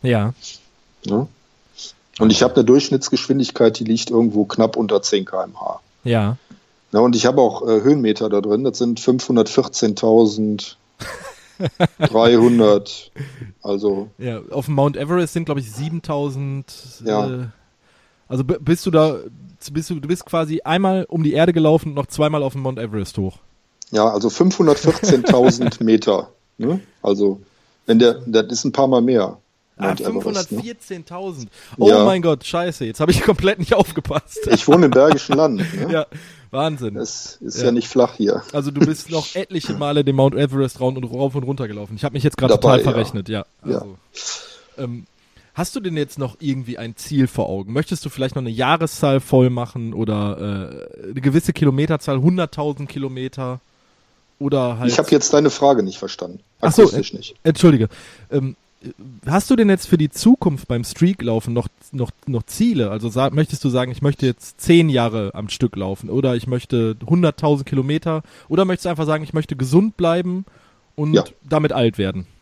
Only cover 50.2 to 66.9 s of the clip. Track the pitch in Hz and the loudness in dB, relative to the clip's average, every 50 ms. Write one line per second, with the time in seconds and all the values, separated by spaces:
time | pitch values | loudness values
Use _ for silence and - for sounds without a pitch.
50.2 | 104 101 101 - 90 104 101 98 95 71 67 69 - - - - - 92 113 135 | -4 -4 -6 -6 -8 -8 -8 -8 -8 -10 -14 -16 -18 -18 -20 -18 -16 -14 -12 -2
51.2 | 131 139 135 165 - - 151 - 160 143 131 135 147 160 165 147 - - 139 135 | -2 2 2 2 0 0 -2 2 2 2 2 2 0 -2 -2 -4 -4 -4 -2 2
52.2 | 127 165 180 185 170 156 - - 147 151 143 131 139 131 - 143 135 131 131 127 | 2 2 2 2 -2 -4 -6 -6 -6 -6 -6 -8 -12 -12 -10 -10 -8 -8 -8 -10
53.2 | 127 131 - - 131 127 127 127 _ _ _ _ _ _ _ _ _ _ _ _ | -10 -10 -10 -10 -10 -10 -10 -12 _ _ _ _ _ _ _ _ _ _ _ _
54.2 | _ _ _ _ 139 139 143 139 127 123 120 110 123 123 - - 147 - 156 147 | _ _ _ _ -4 -2 0 0 0 -2 -4 -2 -2 0 0 0 2 2 2 2
55.2 | - - - 147 151 147 - - 143 139 139 117 101 95 - - - 95 - - | 2 4 2 4 4 2 0 4 4 4 4 4 2 -4 -6 -10 -12 -12 -10 -12
56.2 | 90 90 90 - _ _ _ _ - - - - 220 147 95 - 101 - - 107 | -12 -14 -14 -18 _ _ _ _ 0 2 8 8 8 8 6 0 -6 -6 -10 -14
57.2 | - - - _ _ 160 156 - - 170 151 123 110 107 - - - - - - | -16 -16 -20 _ _ 0 0 6 6 6 6 6 2 -2 -4 -12 -20 -20 -20 -20
58.2 | - _ - 143 135 135 - _ _ _ _ _ - - - _ 98 135 123 110 | -16 _ -4 -4 -4 -4 -10 _ _ _ _ _ -20 -20 -20 _ -20 -20 -20 -14
59.2 | _ 127 147 190 - - 269 226 226 202 190 185 - - - 165 156 147 - - | _ 0 0 0 2 2 2 4 4 4 4 2 2 2 2 2 2 0 -2 2
60.2 | - 220 254 - - 185 147 127 - _ 127 120 120 - - - 170 180 196 - | 4 4 4 6 4 -2 -2 -2 -6 _ -4 -4 -4 -6 -2 0 0 0 2 0
61.2 | 123 120 113 113 - - 117 120 110 - _ _ _ - - 135 123 - - _ | -4 -2 -2 -2 -2 -4 -4 -4 -4 -6 _ _ _ -14 -8 -6 -6 -6 -8 _
62.2 | _ - 131 117 - - - - 220 240 226 151 117 101 101 110 107 117 101 127 | _ -6 -6 -6 -6 -8 -4 0 0 0 2 0 -2 -2 -4 -6 -6 -6 -2 -2
63.2 | 131 - 135 147 156 - - - - 139 123 127 127 127 123 - 139 147 143 - | -2 0 0 0 -2 -2 -2 -4 -4 -2 0 0 -2 -4 -6 -2 -2 -2 -2 0
64.2 | - 131 120 _ - - - _ - - 170 170 165 160 135 127 117 117 107 113 | -2 -2 -2 _ -10 -20 -18 _ 2 4 6 6 6 4 2 0 0 0 -2 -4
65.2 | 104 98 - - 107 101 - - 127 117 - 98 98 95 98 - - 107 98 131 | -6 -6 -8 -10 -10 -10 -4 -2 -2 -2 -2 -4 -6 -6 -8 -8 -10 -6 -4 -2
66.2 | 135 131 123 117 110 120 127 123 - - - 120 113 110 | 0 0 -2 -2 -4 -4 -6 -6 -6 -4 -2 -2 -2 -2